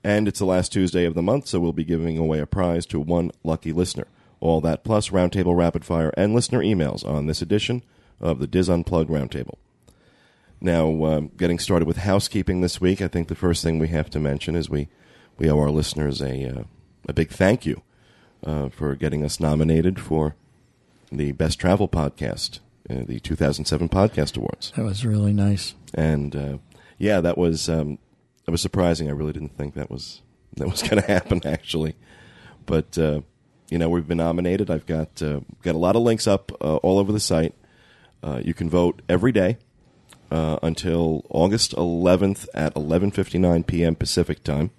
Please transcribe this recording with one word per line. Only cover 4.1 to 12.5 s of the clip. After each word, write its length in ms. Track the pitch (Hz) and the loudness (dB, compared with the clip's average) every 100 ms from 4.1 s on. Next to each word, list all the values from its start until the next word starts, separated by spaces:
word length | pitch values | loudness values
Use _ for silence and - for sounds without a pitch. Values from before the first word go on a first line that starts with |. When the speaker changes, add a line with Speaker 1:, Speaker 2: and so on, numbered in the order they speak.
| _ _ _ | _ _ _
Speaker 1:
All 220 | 82 80 | 2 2
that 240 | 80 78 - | 2 -2 0
plus 240 | 107 - | 0 2
Roundtable 480 | 95 90 95 87 87 | 2 2 2 2 4
Rapid 260 | 85 82 | 2 0
Fire 300 | - 82 80 - | -2 0 0 2
and 180 | 101 | 2
listener 280 | 117 - 127 | 2 0 0
emails 440 | 92 101 71 50 - | 2 2 0 -4 -4
on 200 | 73 73 | -2 -2
this 160 | 76 | -4
edition 420 | 85 104 - 123 - _ _ _ | 0 0 0 -6 -8 _ _ _
of 180 | 85 67 | -4 -2
the 80 | 67 | 0
Diz 220 | 90 90 | 0 2
Unplugged 400 | 85 85 87 80 | 2 2 0 0
Roundtable. 480 | 76 65 69 62 - _ _ _ _ _ _ _ _ _ - | -2 -4 -8 -10 -14 _ _ _ _ _ _ _ _ _ -4
Now, 420 | 90 85 80 80 | 0 2 2 2
um, 280 | 78 78 76 - | 2 0 -2 -2
getting 240 | 87 85 | 0 0
started 260 | - 87 82 | 2 2 2
with 120 | 82 | 0
housekeeping 640 | 95 98 - 107 92 | 2 0 0 -2 -2